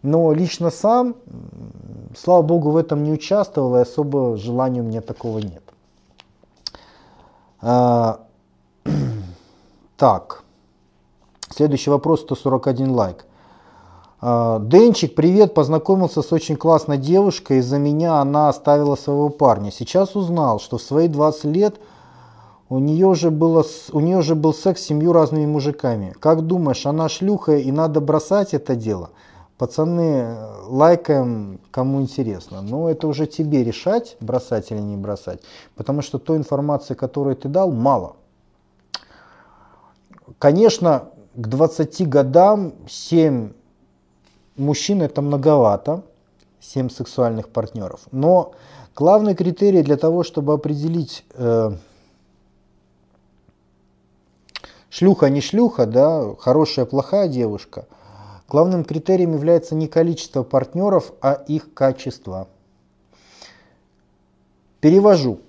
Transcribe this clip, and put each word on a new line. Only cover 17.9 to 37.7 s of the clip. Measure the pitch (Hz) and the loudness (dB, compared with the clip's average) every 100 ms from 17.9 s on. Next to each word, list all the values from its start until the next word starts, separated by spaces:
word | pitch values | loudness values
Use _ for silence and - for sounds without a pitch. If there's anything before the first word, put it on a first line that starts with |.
| 147 170 156 | 0 0 2
она | 139 147 151 | 2 2 2
оставила | 139 - 147 147 143 | 2 2 2 2 -2
своего | - 143 147 | -2 -2 -2
парня. | 147 139 104 101 | 2 2 2 -2
Сейчас | - 117 180 190 208 | -10 -2 0 0 -2
узнал, | 175 170 143 107 | -4 0 0 -2
что | - 120 | -4 -10
в | |
свои | - 143 170 | -2 0 2
двадцать | 147 151 151 147 | 2 0 0 -4
лет | 160 208 202 - - - - - - - _ _ | 0 0 -2 -20 -20 -20 -20 -20 -20 -20 _ _
у | 131 | -2
неё | 139 156 190 | 0 2 2
же | 180 170 | 2 0
было | 151 165 165 | 2 2 2
с-, | 160 - - | 0 -6 -6
у | 151 | -2
неё | 156 185 | 0 0
же | 151 160 | 0 0
был | 156 | 0
секс | 151 190 180 | 0 -2 -2
с | - | -4
семью | 151 165 | 0 2
разными | 170 156 156 151 | 4 2 0 -2
мужиками. | 151 139 147 131 113 95 - | -2 -4 -4 -4 -4 -6 -2
Как | 156 160 160 | 0 2 0
думаешь, | 180 156 123 143 | 0 0 -2 -2
она | 151 160 | -2 -4
шлюха | - 190 202 - 147 | -4 -2 -2 0 0
и | 131 | 0
надо | 143 160 151 | -2 0 0
бросать | 143 156 156 202 196 | 0 -2 0 -2 0
это | 151 - 123 | -4 -4 -4
дело?» | 110 95 85 _ _ - - _ | -4 -6 -8 _ _ -20 -20 _
Пацаны, | 123 - 156 175 165 139 117 113 110 104 95 | -6 -2 -2 0 0 -2 -4 -10 -14 -16 -8
лайкаем, | 131 160 175 175 143 123 113 101 92 _ | 4 6 4 2 0 0 -4 -8 -14 _
кому | - 131 139 | -4 -2 -2
интересно. | 131 - 117 92 - 95 | -4 -4 -6 -6 -12 -14
Но | 98 135 165 | -10 -4 -4
это | 160 156 | -2 -4
уже | 143 151 | -4 -6
тебе | - 156 147 | -4 -2 0
решать, | 117 107 180 226 233 - | 0 -4 -2 -2 -4 -14
бросать | 113 123 - 110 - | -6 -6 -4 -6 -6
или | 107 | -8
не | 104 101 | -8 -8
бросать, | 101 101 - - - - - - | -8 -10 -10 -14 -18 -20 -20 -12
потому | 107 143 | -6 -6
что | 135 135 | -6 -10
той | - 160 | -4 -4
информации, | 139 139 147 143 - | -2 -4 -2 -4 -6
которую | 127 127 143 139 135 | -8 -6 -4 -4 -4
ты | 139 | -4
дал, | 165 190 | -2 -2